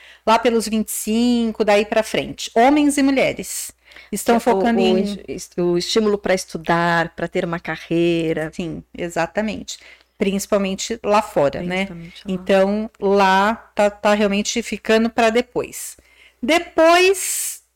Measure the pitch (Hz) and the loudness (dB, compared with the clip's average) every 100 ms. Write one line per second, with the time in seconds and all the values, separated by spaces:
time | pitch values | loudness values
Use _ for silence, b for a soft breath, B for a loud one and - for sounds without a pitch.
0 | B B - 226 240 226 208 220 208 - | B B 0 2 2 0 0 -4 -4 -6
1 | - 226 240 240 226 214 214 208 208 233 | -2 0 2 2 0 0 2 2 2 -2
2 | 214 175 139 - - 226 247 302 294 277 | -2 -4 -6 -10 -2 2 4 4 4 2
3 | 269 269 160 - 190 - - - B B | 2 2 0 -2 -8 -10 -12 -16 B B
4 | B 202 - 233 - 196 233 233 226 190 | B -4 0 2 2 2 2 2 4 2
5 | 202 202 - 180 - - 175 175 175 226 | 0 -6 -10 -12 -10 -4 0 0 0 0
6 | 214 202 - 185 - 175 160 170 170 170 | 2 0 0 -2 -4 -8 -2 0 2 0
7 | 165 - 170 185 175 170 - 160 - 170 | -2 -6 -6 -4 -4 -6 -8 -12 -2 0
8 | 170 165 160 156 156 - 170 151 - - | 2 0 -2 -4 -6 -8 -8 -10 -14 -12
9 | 175 165 165 - 220 - - - B B | -6 -4 -4 -4 -4 -6 -12 -16 B B
10 | B - 196 196 - 202 196 190 - - | B -4 -2 -2 0 0 0 -4 -8 -6
11 | 202 208 214 175 143 165 180 185 196 170 | 0 0 2 0 0 0 -4 -4 -6 -8
12 | 170 - - 185 185 196 196 208 220 - | -18 -14 -8 -4 2 2 2 0 -6 -4
13 | 196 202 190 190 208 226 - - 208 208 | 0 2 4 4 2 -2 -6 0 0 0
14 | 208 208 208 196 208 233 - 202 - 220 | 0 2 2 0 -4 -6 -6 -6 0 2
15 | 226 - 226 226 247 156 - - - - | 2 0 2 0 -2 -6 -8 -10 -16 -16
16 | b b b b 240 339 349 - 320 349 | b b b b 0 0 0 4 6 6
17 | 370 392 - - - - _ | 4 2 -4 -6 -8 -10 _